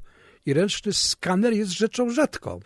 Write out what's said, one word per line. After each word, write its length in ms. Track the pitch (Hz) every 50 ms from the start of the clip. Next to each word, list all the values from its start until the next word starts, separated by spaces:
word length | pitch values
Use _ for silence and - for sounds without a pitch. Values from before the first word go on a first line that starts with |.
| - - _ _ - - - _ -
i 80 | 139 135
ręczny 400 | 156 196 202 - - - 208 -
skaner 600 | - - - - - - 170 185 190 226 240 226
jest 180 | 208 214 185
rzeczą 380 | 170 - 214 - - 247 247 233
rzadką. 500 | 240 294 294 - - - - - 87 90 -